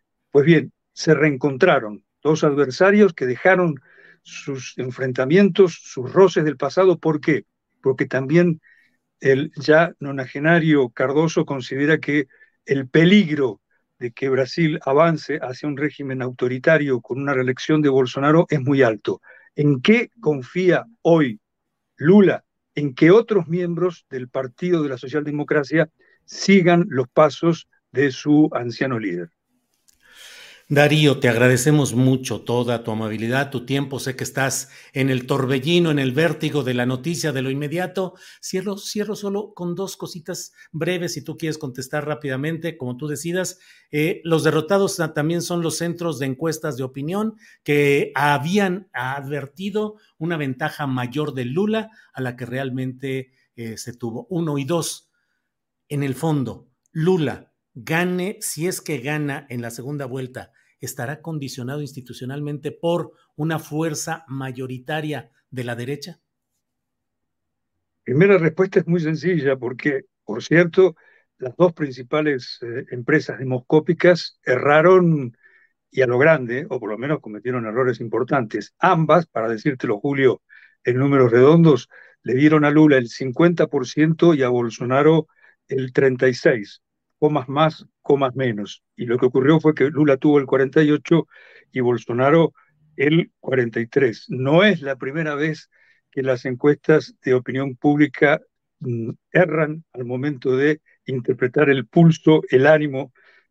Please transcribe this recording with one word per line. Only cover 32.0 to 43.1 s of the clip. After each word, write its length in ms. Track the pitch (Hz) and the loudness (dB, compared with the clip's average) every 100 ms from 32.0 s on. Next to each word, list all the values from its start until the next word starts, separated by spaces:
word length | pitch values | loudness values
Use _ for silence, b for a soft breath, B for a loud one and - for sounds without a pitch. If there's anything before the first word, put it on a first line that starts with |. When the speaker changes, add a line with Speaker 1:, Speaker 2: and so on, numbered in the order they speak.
| 131 131 127 104 | 2 2 -2 -8
Speaker 2:
toda 420 | - 120 120 117 | -2 -2 0 -4
tu 60 | 117 | -4
amabilidad, 600 | 110 110 107 113 131 139 | -6 -4 -6 -4 -2 -4
tu 140 | 127 | -6
tiempo. 340 | 127 135 139 135 | -4 -4 -4 -8
Sé 180 | 135 131 | -8 -8
que 80 | |
estás 460 | 123 - 135 - - B B | -8 -4 -4 -4 -10 B B
en 160 | 135 135 | -4 -2
el 160 | 131 127 | -2 -2
torbellino, 640 | 139 127 135 139 175 165 | -2 -2 -2 0 2 2
en 80 | 143 | 0
el 140 | 131 | 0
vértigo 500 | 127 165 156 151 147 | 0 0 -2 -4 -4
de 120 | 127 | -4
la 100 | 123 | -2
noticia, 480 | 123 127 147 170 156 | -2 -4 -6 -6 -4
de 80 | 131 | -4
lo 80 | 131 | -4
inmediato. 640 | 139 147 170 180 190 185 - B B | -6 -6 -6 -6 -6 -8 -8 B B
Cierro, 340 | - 185 196 196 | -10 -8 -8 -10
cierro 400 | - 208 208 202 | -8 -8 -6 -8
solo 380 | 202 202 208 | -6 -6 -8
con 200 | - 175 | -10 -8
dos 220 | 175 190 - | -6 -8 -10
cositas 560 | 170 170 170 165 - b b | -14 -14 -12 -12 -14 b b
breves, 440 | 156 165 180 170 | -8 -4 -4 -6
si 100 | 139 | -8
tú 140 | - 151 | -12 -8
quieres 180 | 160 151 | -8 -8
contestar 500 | 139 127 127 151 147 | -10 -12 -8 -8 -6
rápidamente. 720 | 151 147 131 156 165 165 165 | -8 -6 -6 -6 -6 -8 -10
Como 220 | 123 123 | -10 -10
tú 100 | |
decidas, 500 | 151 | -8